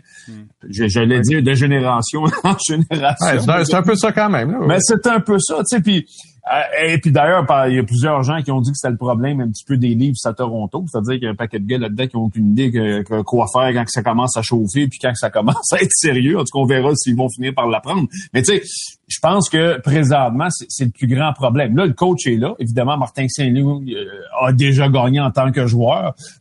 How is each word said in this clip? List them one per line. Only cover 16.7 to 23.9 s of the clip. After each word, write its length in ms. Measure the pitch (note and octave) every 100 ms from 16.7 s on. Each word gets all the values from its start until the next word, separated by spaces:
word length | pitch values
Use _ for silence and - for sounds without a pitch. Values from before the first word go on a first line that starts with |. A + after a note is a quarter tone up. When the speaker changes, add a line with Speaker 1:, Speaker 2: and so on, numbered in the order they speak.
| C3 C#3 C#3+
Speaker 2:
s'ils 200 | B2+ A#2+
vont 140 | C3
finir 240 | B2 B2+
par 140 | C3+ A#2
l'apprendre. 400 | G#2+ C#3 F#3+ C#3 - -
Mais 80 | C3
tu 140 | G3 G3+
sais, 60 | - - - - -
je 120 | -
pense 280 | D#3+ G3 -
que 300 | D#3+ E3+ C3
présentement, 680 | C#3+ D#3 C3+ C#3+ B2+ B2 F3
c'est, 160 | - -
c'est 160 | - B2
le 60 |
plus 160 | - B2
grand 240 | C3+ D3+
problème. 420 | C#3 C3 C3+ B2 C3+
Là, 80 | F#3
le 80 |
coach 340 | - F3+ F3 C3
est 80 | A2+
là. 180 | A#2 A#3
Évidemment, 380 | A2+ A#2 B2+ D3
Martin 280 | - - B2+
Saint-Louis, 640 | - C3 B2+ C#3 C#3+ C3